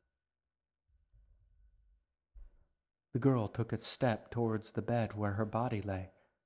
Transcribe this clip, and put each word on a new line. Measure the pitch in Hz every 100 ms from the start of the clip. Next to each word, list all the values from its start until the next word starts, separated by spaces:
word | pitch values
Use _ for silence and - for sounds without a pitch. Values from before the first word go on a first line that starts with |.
| _ _ _ _ _ _ _ _ _ _ _ - - - _ _ - _ _ _ _ _ _ - - - - _ _ _ _
The | 123
girl | 135 127 104
took | - 113
a | 110
step | - - 131 107 -
towards | 120 113 110 -
the | -
bed | 113 120 107
where | 104 104
her | 98 107
body | 113 123 110
lay, | 101 95 92 - _ _